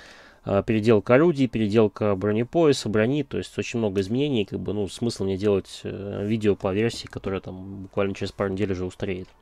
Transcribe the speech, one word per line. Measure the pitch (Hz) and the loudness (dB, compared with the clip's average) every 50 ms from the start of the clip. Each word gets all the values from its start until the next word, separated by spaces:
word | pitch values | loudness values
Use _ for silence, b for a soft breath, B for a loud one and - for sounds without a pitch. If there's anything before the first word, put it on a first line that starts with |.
| B B B B B B B B B | B B B B B B B B B
а, | 107 98 98 98 | 0 0 0 2
переделка | - 113 110 104 113 113 104 98 - 120 | 2 0 2 4 6 4 4 6 4 4
орудий, | 135 160 175 160 135 135 | 6 6 4 4 2 0
переделка | 117 - 113 110 101 101 117 110 104 - - 110 104 101 | 0 0 -2 0 2 4 4 4 4 2 0 0 0 0
бронепояса, | 95 104 104 104 110 120 120 - 170 170 151 135 - - 110 | 0 0 0 0 0 -2 0 2 4 4 4 4 2 0 0
брони, | 101 107 107 120 139 151 139 | 2 2 2 2 2 -2 -4
то | - - | -4 -6
есть | 95 90 - - | -6 -6 -6 -6
очень | - 104 - - 117 | -8 -6 -4 -4 -2
много | 113 104 92 101 | -2 0 0 -2
изменений, | 98 92 113 131 143 151 135 113 98 | -2 0 0 0 0 0 0 0 -2
как | - - 98 | -2 -4 -6
бы, | - - 98 | -6 -4 -4
ну, | 104 101 | -4 -4
смысла | 87 - - 120 117 - - 101 | -4 -4 -4 -4 -4 -2 -2 -2
мне | 95 98 | -2 -2
делать, | 92 104 107 101 95 - - - - - | 0 2 2 2 2 0 -4 -16 -12 -10
э, | 101 92 98 98 101 98 101 101 | -10 -10 -8 -8 -8 -6 -4 -2
видео | 104 113 113 104 104 95 | -2 -2 2 2 2 2
по | - - 98 92 | 2 0 -2 0
версии, | 104 110 117 - - - | 2 0 0 -2 -4 -12
которая | - - - - 101 95 92 | -12 -14 -8 -6 -4 -4 -4
там | - - 92 92 92 98 98 98 95 | -6 -8 -12 -12 -12 -12 -12 -12 -14
буквально | 95 - 104 101 98 98 | -6 -2 0 0 0 -2
через | - 101 95 | -4 -6 -8
пару | - - 101 98 | -4 -4 -2 -2
недель | 95 95 104 95 | 0 -2 -2 -2
уже | 95 90 92 | -2 -2 -4
устареет. | 90 - _ - 98 92 92 92 - _ _ | -6 -6 _ -6 -6 -6 -6 -8 -14 _ _